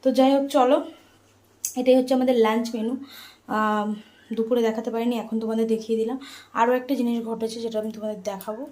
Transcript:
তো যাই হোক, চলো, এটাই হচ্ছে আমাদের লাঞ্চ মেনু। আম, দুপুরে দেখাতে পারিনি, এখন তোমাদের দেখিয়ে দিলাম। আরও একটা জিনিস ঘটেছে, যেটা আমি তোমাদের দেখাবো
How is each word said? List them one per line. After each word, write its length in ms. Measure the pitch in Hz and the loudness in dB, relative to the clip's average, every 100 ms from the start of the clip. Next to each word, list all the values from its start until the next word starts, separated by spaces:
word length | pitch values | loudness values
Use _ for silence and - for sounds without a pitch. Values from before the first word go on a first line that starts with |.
তো 40 | 262 262 | 2 4
যাই 140 | 262 277 | 4 4
হোক, 100 | 277 285 | 2 2
চলো, 220 | 254 302 - - _ _ _ _ _ _ - - | 4 4 0 -14 _ _ _ _ _ _ -8 -2
এটাই 160 | 254 254 | 4 6
হচ্ছে 140 | 254 262 | 6 2
আমাদের 180 | 254 247 220 | 4 4 4
লাঞ্চ 200 | 220 233 233 | 2 -2 -4
মেনু। 180 | 220 247 - - - - - 208 | -4 -4 -10 -18 -20 -20 -6 -2
আম, 320 | 214 214 208 214 - _ _ 220 | 0 0 -2 -6 -10 _ _ -4
দুপুরে 260 | 226 240 226 | 0 2 2
দেখাতে 220 | 226 233 | 0 -4
পারিনি, 220 | 226 233 240 | -2 -2 -2
এখন 120 | 214 226 | -2 -4
তোমাদের 220 | 220 226 226 | -2 -2 0
দেখিয়ে 240 | 220 - 226 | 0 0 -2
দিলাম। 160 | 220 262 - - - - | -2 -4 -10 -20 -10 0
আরও 120 | 233 254 | 2 2
একটা 140 | 254 262 | 0 -2
জিনিস 180 | 240 233 226 | 0 -2 -4
ঘটেছে, 280 | 220 226 226 | -6 -6 -6
যেটা 140 | 233 220 | -6 -4
আমি 100 | 214 214 | -6 -8
তোমাদের 220 | 214 214 190 | -8 -8 -8
দেখাবো 340 | 196 190 214 294 | -8 -10 -10 -10